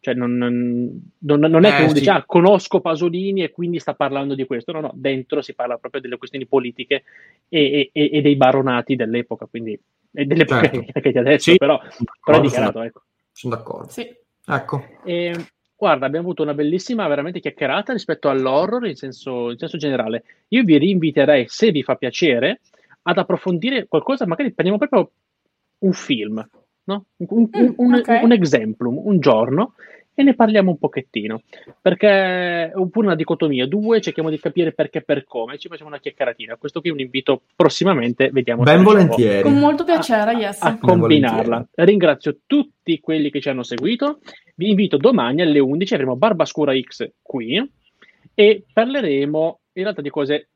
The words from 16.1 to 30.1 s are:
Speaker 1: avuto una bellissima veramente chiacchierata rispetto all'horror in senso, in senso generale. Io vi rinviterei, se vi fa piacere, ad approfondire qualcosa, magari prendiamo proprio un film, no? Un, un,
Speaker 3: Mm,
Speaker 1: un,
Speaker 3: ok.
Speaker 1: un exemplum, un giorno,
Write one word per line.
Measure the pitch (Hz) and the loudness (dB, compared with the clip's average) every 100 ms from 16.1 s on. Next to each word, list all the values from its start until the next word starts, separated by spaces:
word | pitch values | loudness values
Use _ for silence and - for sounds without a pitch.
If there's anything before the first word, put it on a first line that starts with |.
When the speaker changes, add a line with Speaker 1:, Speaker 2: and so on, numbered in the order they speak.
| 156 175 | -4 -6
Speaker 1:
avuto | 160 | -4
una | 147 | -4
bellissima | 143 147 185 - 233 175 | -2 -2 -4 -4 -6 -2
veramente | 143 151 175 | -4 -4 -8
chiacchierata | 147 - 139 165 208 | -10 -6 -4 -4 -4
rispetto | 240 - 156 143 | -8 -6 -2 0
all'horror | 135 131 139 185 247 226 | 0 0 0 0 -4 -6
in | 139 | -8
senso, | 135 120 - 123 120 | -14 -14 -10 -6 -6
in | 120 | -8
senso | 160 165 | -10 -6
generale. | 147 131 110 113 _ _ _ | -4 -4 -4 -6 _ _ _
Io | 240 | 0
vi | 214 147 | 4 4
rinviterei, | 170 190 156 147 139 143 117 | 4 0 0 2 4 2 0
se | - 226 | 0 0
vi | 151 | 0
fa | 127 | -4
piacere, | 127 127 - 165 120 139 254 _ _ _ _ | -4 -4 -2 0 2 0 -4 _ _ _ _
ad | 175 175 | -2 -2
approfondire | - 165 185 175 220 269 - | -2 -4 -2 -4 -2 -4 -2
qualcosa, | 156 - 269 202 | -2 -2 -4 -4
magari | 165 277 | -2 -4
prendiamo | - 170 208 | -2 -2 0
proprio | 285 214 160 _ _ _ _ _ _ _ | 0 0 -2 _ _ _ _ _ _ _
un | 190 | -2
film, | 170 - 127 107 110 110 _ _ _ | -2 -4 -6 -4 -8 -12 _ _ _
no? | - 202 _ _ | -10 -10 _ _
Un, | 175 | -4
un, | 226 220 - | 0 0 2
Speaker 3:
Mm, | 240 - | 0 2
Speaker 1:
un, | 247 | 2
Speaker 3:
ok. | 247 226 233 | 2 2 2
Speaker 1:
un | 233 | 4
exemplum, | 233 160 135 110 107 123 131 | 4 4 0 -2 -6 -6 -4
un | 208 190 | 0 2
giorno, | 139 110 117 143 247 _ - - _ | 4 2 2 -2 -4 _ -20 -20 _